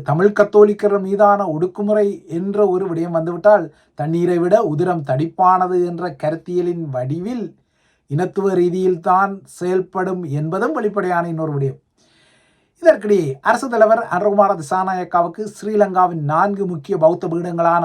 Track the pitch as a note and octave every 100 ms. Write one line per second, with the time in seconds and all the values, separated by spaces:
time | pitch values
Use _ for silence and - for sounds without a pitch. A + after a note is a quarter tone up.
0 | C3+ D3+ G3+ G#3 G3+ G#3 G#3 G#3 G#3 G3+
1 | F#3+ G3+ G3+ G3+ F#3+ D3+ F3+ G#3 G#3 G#3+
2 | G3+ - - E3+ G3 G3+ G3 F3+ F#3+ E3
3 | E3+ E3 E3 F3 D#3+ F3+ D#3 - _ -
4 | D3 E3+ F3 F3 F3 A3 F#3+ D3+ F3+ E3
5 | C#3 C3+ E3 - F#3 F#3 F3+ F3+ F3 E3+
6 | F3+ C#3+ D3+ D#3+ - F3 F3 E3+ D#3 C3
7 | B2+ D#3+ G3 B3 F3+ - _ _ _ _
8 | _ C#3+ F3+ G3 G3 F3+ F3 F#3 F#3 F3
9 | F#3 F#3 G3 G3 - - F3+ F#3 F3 F#3+
10 | F#3 F#3 E3 C#3+ D#3+ F#3 B3+ D4 G#3 G3+
11 | F3+ F3 E3+ D#3+ D#3+ C#3+ C3+ - _ _
12 | _ _ _ _ _ _ _ _ E4 D4
13 | G#3 G3+ C#3+ C3+ G3 A#3 C4 A#3 G#3+ A3+
14 | - F3+ G#3 G3+ G3 F3+ D3 F#3 F#3+ F#3
15 | F3 F3 E3+ E3+ G#3+ - G3+ G#3+ G3 F#3
16 | F3+ E3 D3 D#3 G3+ G3 F#3 E3+ C#3 F3
17 | D#3 E3+ F3 E3 F3 E3+ E3+ E3+